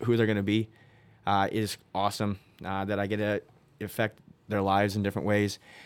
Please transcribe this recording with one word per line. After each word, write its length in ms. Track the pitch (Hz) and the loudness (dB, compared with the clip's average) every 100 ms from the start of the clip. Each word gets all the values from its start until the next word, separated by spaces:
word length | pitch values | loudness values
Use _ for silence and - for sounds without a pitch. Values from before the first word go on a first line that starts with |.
who 120 | 117 117 | 0 2
they're 100 | 110 | 2
gonna 180 | 104 | 2
be, 240 | 98 101 110 - - - _ _ - | 0 0 -2 -10 -20 -20 _ _ 0
uh, 220 | 101 98 | 2 2
is 260 | 107 104 - _ | 0 -4 -6 _
awesome, 440 | 95 101 - 104 101 - - | -4 -2 -2 -4 -4 -10 -14
uh, 200 | 92 95 | -8 -6
that 160 | 98 101 | -4 -2
I 80 | 101 | -2
get 80 | 104 | -2
to 260 | 104 104 - _ _ - | 0 -2 -6 _ _ -14
affect 360 | 104 - 110 - - - - | -8 -4 -4 -6 -20 -20 -4
their 140 | 104 | 0
lives 320 | 98 98 104 | 2 4 4
in 80 | 104 | 0
different 240 | 101 98 90 | -2 -2 0
ways, 320 | 104 104 - - - | 2 2 -2 -14 -20